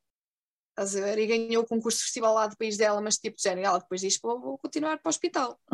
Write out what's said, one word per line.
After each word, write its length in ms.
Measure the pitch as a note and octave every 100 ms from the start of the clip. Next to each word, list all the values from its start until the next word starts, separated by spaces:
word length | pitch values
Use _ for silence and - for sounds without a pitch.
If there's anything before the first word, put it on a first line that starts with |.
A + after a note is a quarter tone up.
| _ _ _ _ _ _ _
estás 240 | - G3 G3
a 40 |
ver? 180 | G3 G#3+
E 80 | G#3+
ganhou 360 | A3+ A3+ A3+
o 40 | A3+
concurso 320 | A3+ A3+ A3
de 60 |
festival 300 | - - A3+
lá 120 | A3 A3
do 80 | G#3
país 200 | A3 G#3
dela, 240 | G#3+ G#3
mas 160 | G#3 G#3
tipo, 200 | A3 G#3+
género, 260 | G3+ F3+ G3
ela 120 | F3
depois 220 | - F#3
diz, 180 | F#3+ -
"Vou, 180 | A3+ A#3+
vou 180 | B3+ C#4
continuar 400 | D4 D#4 D4+ D#4
para 100 | E4
o 20 |
hospital." 480 | D#4 F4 E4+ B3+ - -